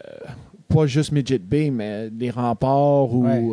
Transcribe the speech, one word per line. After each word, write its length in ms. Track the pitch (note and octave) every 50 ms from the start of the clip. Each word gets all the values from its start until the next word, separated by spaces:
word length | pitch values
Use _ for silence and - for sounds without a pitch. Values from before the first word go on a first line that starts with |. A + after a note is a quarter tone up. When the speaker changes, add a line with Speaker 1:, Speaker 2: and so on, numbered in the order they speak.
| - G1+ G1+ G1+ - - - - - - - - - -
Speaker 1:
pas 200 | - D#3 D#3 C#3
juste 240 | A#2+ D#3 D3 -
midget 260 | D3 D3 B2+ B2 C3 A2+
B, 320 | F2+ F#2+ C#3+ D3+ D#3 D3
mais 380 | C3 A2+ G#2 G#2+ G#2 G#2 A2+ A2
des 220 | A2 A2+ B2 A#2+
remparts 840 | A2+ B2 B2 A#2+ A#2 - C3 C3 C#3 C#3 C#3+ C#3+ C#3+ C#3+ C3+ B2 A#2+
ou, 120 | B2+ B2
Speaker 2:
Ouais. 140 | A#2 A#2 A#2 A#2 A2+